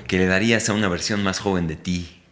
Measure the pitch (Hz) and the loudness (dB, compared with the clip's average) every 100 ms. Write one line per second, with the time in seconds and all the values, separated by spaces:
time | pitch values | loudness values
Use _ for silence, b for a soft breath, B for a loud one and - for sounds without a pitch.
0 | - 92 92 95 113 110 - 104 101 87 | -2 2 4 4 4 2 2 0 0 -2
1 | - 104 98 - 104 92 82 78 92 87 | -2 -2 -2 -2 0 0 -2 -4 -4 -4
2 | 85 - _ | -6 -16 _